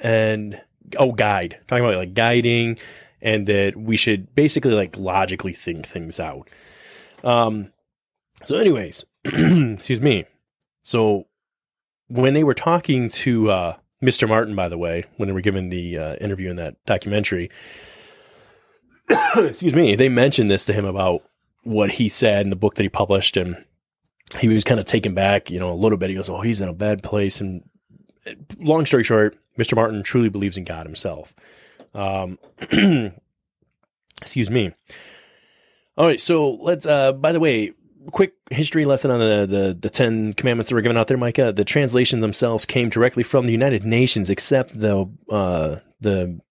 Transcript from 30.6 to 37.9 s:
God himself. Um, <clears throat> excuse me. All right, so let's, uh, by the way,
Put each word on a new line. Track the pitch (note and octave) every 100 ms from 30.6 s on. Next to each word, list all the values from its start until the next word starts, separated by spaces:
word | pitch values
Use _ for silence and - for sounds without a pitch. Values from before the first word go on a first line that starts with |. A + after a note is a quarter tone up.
God | F2 E2 D#2
himself. | D#2+ F#2+ D2+ - _ _ - _ _ -
Um, | G#2 G2 F#2+ F#2 F2+ - -
<clears throat> | - - G3+ D3 G#2 - _ _ _ _ _ _ _ _ _ -
excuse | - C3 G2+
me. | A#2+ F#2+ - _ - - - _ _ _ _ _ _ _ -
All | E3
right, | C#3+
so | - E3 C#3+
let's, | A2+ E3+ E3 D3+
uh, | C#3+ C3+
by | C3+ D#3
the | E3+
way, | D#3+ A2+ G#2 - _